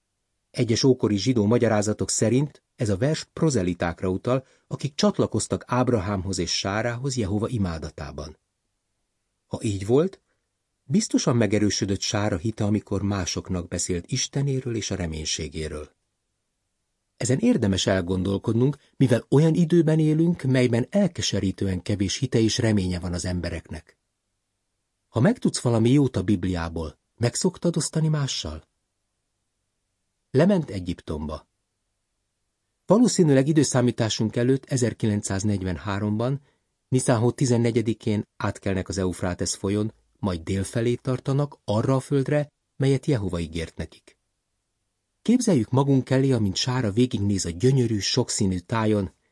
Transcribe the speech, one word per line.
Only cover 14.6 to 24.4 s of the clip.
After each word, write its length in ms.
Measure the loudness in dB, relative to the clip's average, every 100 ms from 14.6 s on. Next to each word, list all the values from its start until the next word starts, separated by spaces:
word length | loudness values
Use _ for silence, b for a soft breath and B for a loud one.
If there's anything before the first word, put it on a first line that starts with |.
| -4 -6
és 160 | -6
a 40 | -4
reménységéről. 1000 | -4 -6 -6 -6 -6 -8 -8 -10 -14 _ _ _ _ _ _ _ _ _ _ _ _ _
Ezen 220 | -2 2
érdemes 480 | 2 2 2 2 2
elgondolkodnunk, 920 | 0 0 -2 0 -2 0 2 0 0 b _
mivel 280 | 2 2 4
olyan 240 | 4 4
időben 460 | 4 4 4 4 2
élünk, 420 | 2 2 2 0
melyben 460 | 0 2 4 2 0
elkeserítően 920 | 0 0 0 -2 0 -2 -2 -2 -2
kevés 360 | -2 -2 0 -2
hite 220 | 0 2
és 180 | 2 2
reménye 420 | 2 2 0 -2
van 140 | -4
az 120 | -6 -4
embereknek. 720 | -4 -6 -8 -10 -16 -16 _ _ _ _ _